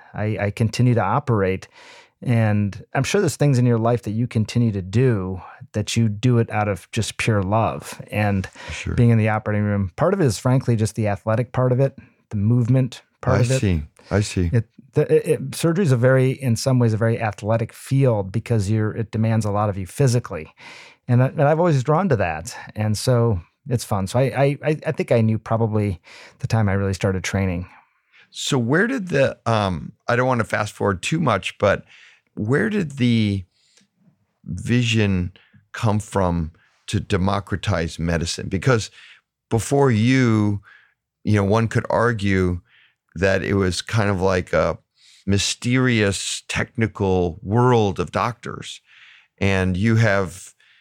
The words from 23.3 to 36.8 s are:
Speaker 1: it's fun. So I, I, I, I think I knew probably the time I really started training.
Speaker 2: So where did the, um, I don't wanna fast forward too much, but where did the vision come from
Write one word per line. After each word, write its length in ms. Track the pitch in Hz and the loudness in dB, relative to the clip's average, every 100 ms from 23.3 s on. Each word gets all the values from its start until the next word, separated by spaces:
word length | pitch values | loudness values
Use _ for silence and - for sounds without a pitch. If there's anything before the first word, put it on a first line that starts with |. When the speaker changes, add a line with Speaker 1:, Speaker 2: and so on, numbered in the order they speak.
| 92 - _ 131 | 0 -6 _ -6
Speaker 1:
it's 140 | 120 - | -4 -2
fun. 220 | 101 95 | -4 -2
So 120 | 120 | 0
I, 40 | |
I, 340 | 135 127 143 139 | 0 2 0 0
I, 140 | 151 156 - | -4 -4 -4
I 40 | |
think 200 | 147 175 | -4 0
I 100 | 120 | 2
knew 180 | 110 110 | 2 0
probably 640 | - 113 113 107 104 85 - - - - | -2 -2 0 0 -2 -4 -12 -20 -20 -10
the 80 | - | -2
time 200 | 110 104 | 2 2
I 40 | |
really 200 | 98 98 | 2 -2
started 300 | 95 101 92 | -2 -2 -2
training. 440 | - 98 95 87 92 - _ _ _ _ _ | -2 -2 -2 -4 -8 -18 _ _ _ _ _
Speaker 2:
So 280 | - - 135 | -12 -4 -2
where 300 | 113 160 233 | 0 0 0
did 220 | 269 180 | -2 -4
the, 280 | 143 135 - 117 | 0 0 -2 -2
um, 460 | 110 98 85 - - - | 0 0 -2 -8 -10 -2
I 80 | 120 | 0
don't 120 | 127 | 2
wanna 160 | 123 | 0
fast 300 | 107 107 107 | 0 -2 -4
forward 280 | - 104 92 | -2 -2 -2
too 180 | - 160 | -2 -2
much, 380 | 143 98 - - | 0 0 -2 0
but 260 | 101 82 - - - _ _ - | 2 2 -4 -20 -20 _ _ -8
where 340 | 107 147 220 | -2 0 0
did 240 | 208 151 139 | -2 -4 0
the 460 | 123 113 107 95 - _ _ _ _ _ _ _ _ _ - | 2 2 2 -2 -6 _ _ _ _ _ _ _ _ _ -10
vision 840 | 90 95 123 117 110 101 92 90 - _ _ _ | -8 0 0 2 2 2 0 -2 -8 _ _ _
come 280 | - 113 104 | -4 -2 -2
from 520 | - 101 90 85 78 - _ _ | -2 0 0 0 -4 -10 _ _